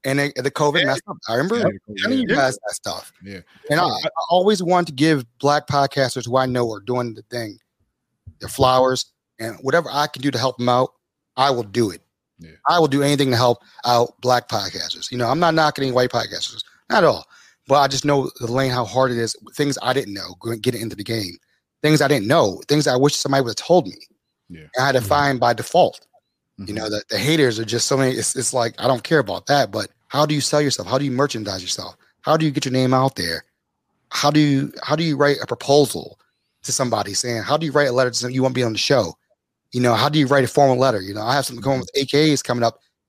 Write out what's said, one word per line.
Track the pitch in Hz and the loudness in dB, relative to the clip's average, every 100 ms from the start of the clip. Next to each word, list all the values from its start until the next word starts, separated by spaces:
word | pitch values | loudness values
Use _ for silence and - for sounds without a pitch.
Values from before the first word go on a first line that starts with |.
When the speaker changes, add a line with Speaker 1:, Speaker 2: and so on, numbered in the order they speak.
Speaker 1:
And | 131 139 | -2 -2
they, | 143 | -2
the | 131 131 | -4 -6
covid | - 147 160 | 0 2 2
Speaker 2:
Yeah. | 185 | 0
Speaker 1:
messed | 147 - | -2 -6
up. | - - | -14 -4
I | |
remember | 120 170 233 | -2 0 0
Speaker 2:
Yeah. | 190 101 - 202 | -2 -4 -14 -8
Speaker 1:
telling | 220 262 | -2 -2
you | 214 | 0
Speaker 2:
Yeah. | |
Speaker 1:
guys | 151 131 | 2 0
that | 127 107 | -2 -10
stuff. | - 104 80 - _ | -10 -10 -12 -14 _
Speaker 2:
Yeah. | 95 95 _ _ - | -16 -16 _ _ -4
Speaker 1:
And | 151 | 0
I, | |
Speaker 2:
I | 175 | 0
Speaker 1:
I | - - 165 - | -2 -6 -6 0
always | 180 190 202 | 2 4 2
wanted | 175 180 170 | 2 2 0
to | |
give | 131 160 151 120 _ | 0 2 2 -4 _
Black | 139 147 - | 0 0 0
podcasters | 143 139 - 127 131 | 0 0 0 -2 -4
who | 117 131 | -2 0
I | 131 | 0
know | 123 120 | 0 -2
are | 104 | -4
doing | 101 123 120 | -4 -4 -4
the | 110 - | -10 -12
thing | 120 113 98 _ _ _ _ _ _ - _ | -10 -10 -14 _ _ _ _ _ _ -20 _
their | - | -12
flowers | - 131 127 131 127 - _ _ - | 2 4 6 4 0 -6 _ _ -12
and | 117 107 | -12 -6
whatever | 131 165 143 | 0 0 0
I | 139 147 | -2 -4
can | 127 | -2
do | 139 | -4
to | 131 | 0
help | 131 123 | -2 -2
them | 123 | 0
out, | 123 127 _ _ _ _ - | 2 0 _ _ _ _ 0
I | 139 | 0
will | 123 | 0
do | 107 120 107 | -2 -2 -2
it. | 82 _ _ _ _ | -4 _ _ _ _
Speaker 2:
Yeah. | - - 143 | -20 -6 0
Speaker 1:
I | 170 | 2
will | 156 | 2
do | 139 | 2
anything | 143 143 135 | 2 2 2
to | 120 | 4
help | 123 120 _ - | 2 2 _ -8
out | 120 120 120 _ | 0 2 2 _
Black | 123 123 - | 0 0 0
podcasters. | 110 95 92 80 - - | -6 -6 -12 -12 -12 -10
You | 123 | -4
know, | 117 | -2
I'm | 151 | 2
not | 170 | 2
knocking | 160 151 147 | 2 0 0
any | 135 | -2
white | 123 123 | 0 0
podcasters, | 120 117 95 - - - _ _ | -2 -6 -10 -10 -12 -16 _ _
not | 220 | 2
at | 160 | 4
all. | 95 - - - _ - | 2 -8 -20 -20 _ 0
But | |
I | 139 139 | 2 2
just | 135 | 0
know | 147 143 131 - | 0 0 0 -6
the | 117 | -4
lane, | 127 131 | -2 0
how | 123 | -2
hard | 113 131 131 | -2 0 0
it | 117 | 0
is, | 113 - - | -4 -6 -14
things | - 143 131 | -4 -2 -2
I | 113 | -2
didn't | 127 104 | -2 -4
know, | 98 90 87 | -10 -12 -10
going, | 117 117 | -8 -2
getting | 120 120 | -2 -2
into | 113 | -8
the | 95 | -10
game, | 104 113 95 87 _ _ _ _ | -6 -6 -6 -14 _ _ _ _
things | 151 151 | 2 2
I | 143 | 4
didn't | 143 104 | 2 2
know, | 165 110 87 - | 4 2 0 0
things | 147 147 | 2 2
I | |
wish | 127 143 | 2 2
somebody | - 143 139 | 0 0 0
would | 120 | 0
have | 107 - | -6 2
told | 175 113 | 2 2
me. | - - _ _ _ _ | -14 -20 _ _ _ _
Speaker 2:
Yeah. | 82 | -20
Speaker 1:
And | 78 127 | -8 -2
I | 135 | 2
had | |
to | 127 | 0
Speaker 3:
Mm-hmm. | 107 | 2
Speaker 1:
find | 147 143 127 | 2 2 2
by | 120 | 0
default. | 117 - 180 143 - _ _ _ _ _ - | 0 0 2 2 -2 _ _ _ _ _ -16
You | |
Speaker 2:
Mm-hmm. | 98 | -10
Speaker 1:
know, | 107 107 | -8 -6
the, | 104 - | -6 -6
the | 107 | -4
haters | 123 160 131 110 | 0 4 2 0
are | |
just | 107 117 - | -4 -4 0
so | 139 | 0
many. | 131 | 0
It's, | 117 113 | 0 -4
it's | 131 120 | -4 -4
like, | 131 117 - | -2 -4 -2
I | 117 | -2
don't | 123 | -2
care | - 160 | 0 0
about | 104 87 - | 0 -6 0
that, | 143 113 | 0 0
but | 110 92 _ _ | -4 -10 _ _
how | 143 | 0
do | 151 | 0
you | 151 | 0
sell | - 151 | 0 0
yourself? | 143 - 92 | 0 -2 -2
How | 131 | -2
do | |
you | 143 | 0
merchandise | 123 139 117 101 95 | 0 -2 -2 -8 -8
yourself? | 90 - 90 - _ _ | -8 -8 -10 -18 _ _
How | - | 0
do | 160 | 2
you | 156 | 2
get | 143 | -2
your | 135 | -2
name | 131 127 | 0 2
out | 131 131 | 2 2
there? | - 85 82 _ _ _ _ _ _ _ | -2 -8 -8 _ _ _ _ _ _ _
How | - 147 | 0 2
do | 151 | 4
you, | 147 135 139 - | 4 2 -2 -8
how | - | -4
do | 156 | -2
you | 165 | 0
write | 139 143 143 | 2 2 2
a | - | -4
proposal | 120 - 143 139 85 - - _ _ _ _ | -8 4 4 4 -2 -12 -20 _ _ _ _
to | - | -8
somebody | - 127 110 101 | -4 -2 -2 -2
saying, | 98 123 117 | -6 -4 -6
how | 107 151 | -2 -2
do | |
you | 160 | 2
write | 143 143 | 2 2
a | |
letter | 123 127 | 2 0
to | |
somebody | 117 127 | -2 -4
you | 131 | 0
want | 131 | 0
to | 127 | 0
be | |
on | 120 | -2
the | 107 | -2
show? | - 135 90 - _ _ _ _ _ | 2 2 2 -6 _ _ _ _ _
You | 123 | 0
know, | 123 | 2
how | 113 139 | 2 2
do | 156 | 2
you | 131 | 4
write | 143 | 2
a | 123 | 2
formal | - 139 127 | 4 4 4
letter? | 131 107 | 2 0
You | 95 | -6
know, | 101 | -6
I | 110 | -2
have | 139 | -2
something | 127 127 | -4 -6
going | 120 135 | -4 -4
with | - | -2
A | 139 | -4
K | 135 143 156 | 0 2 2
As | 139 | 0
coming | - 120 | -2 -2
up | 117 - _ _ | -2 -4 _ _